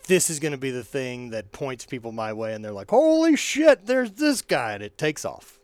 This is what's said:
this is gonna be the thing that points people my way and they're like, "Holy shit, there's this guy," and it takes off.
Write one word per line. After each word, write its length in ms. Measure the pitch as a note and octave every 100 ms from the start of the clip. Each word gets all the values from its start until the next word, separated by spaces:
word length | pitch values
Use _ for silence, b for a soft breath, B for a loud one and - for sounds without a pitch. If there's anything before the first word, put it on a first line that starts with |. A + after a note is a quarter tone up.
| -
this 200 | F#3 -
is 100 | D#3
gonna 180 | D#3 C#3+
be 120 | C3+
the 100 | B2+
thing 480 | A2+ C#3+ B2+ B2 B2
that 220 | A2+ G2+
points 340 | - C#3 B2+ -
people 240 | C3 A2+
my 220 | A2+ A2
way 220 | A2 A2
and 100 | A2
they're 80 | G#2+
like, 180 | G2+ G2
"Holy 460 | A3+ D#4 D#4+ E4 C#4+
shit, 500 | - C4 D#4 B3+ G#3
there's 240 | B3+ A#3+
this 300 | G3 D4+ B3+
guy," 300 | - D#3+ A#2
and 80 | G2+
it 160 | G#2 -
takes 260 | D#3 D3+
off. 360 | - - - _